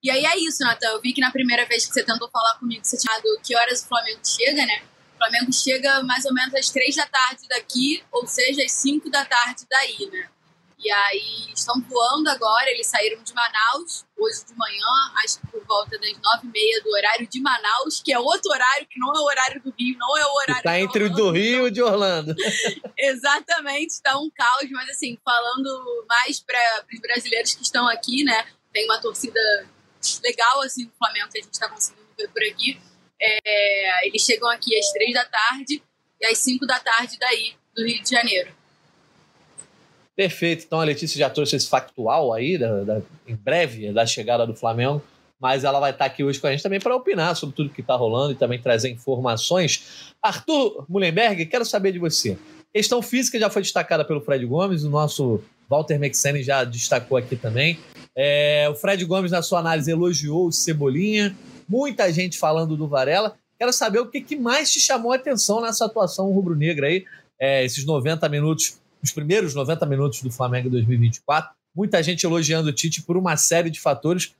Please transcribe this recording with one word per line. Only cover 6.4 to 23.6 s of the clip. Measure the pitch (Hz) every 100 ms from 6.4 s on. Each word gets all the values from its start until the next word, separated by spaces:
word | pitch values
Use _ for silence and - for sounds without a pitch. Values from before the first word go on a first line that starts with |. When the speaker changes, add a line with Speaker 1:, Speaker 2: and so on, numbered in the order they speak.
| 262 269
Speaker 1:
às | 269
três | 262 262 285
da | 285
tarde | 269 254 262 -
daqui, | 247 - 247 262 339 -
ou | 494 247
seja, | - 254 285
às | 254
cinco | - 269 302 302
da | 277 277
tarde | 240 240 254 -
daí, | 262 277 440 392
né? | 359 349 _ _ _ _ _
E | -
aí | 202 202 202 214 220 -
estão | - - 254
voando | 240 247 240 285 302
agora, | 269 220 220 262
eles | 240 233
saíram | 226 214 220
de | -
Manaus | - 233 220 226 277 339 - - -
hoje | 427 - -
de | 233
manhã, | 220 208 214 262 269 208 226
acho | -
que | -
por | 226 -
volta | 208 208 214
das | 208
nove | 208 208 233 240
e |
meia | 220 214 220
do | 214
horário | 202 208 233 233
de | 254
Manaus, | 277 240 214 233 285 -
que | -
é | 247
outro | 254 370 392
horário, | 269 254 277 294
que | 254
não | 254
é | 302
o | 294
horário | 269 262 269
do | 262 240
Rio, | 247 254
não | 247 302
é | 294
o | 285
horário | 269 254
Speaker 2:
Que |
tá | 170 175
Speaker 1:
de |
Speaker 2:
entre | 190 214
o | 208
Speaker 1:
Orlando. | 175 202
Speaker 2:
do |
Rio | 170 220 254
e |
o | 247
de | 202
Orlando. | 240 202 196 170 151 160 220 - -
<laughs> | - - -
Speaker 1:
Exatamente, | 269 262 277 294 294 330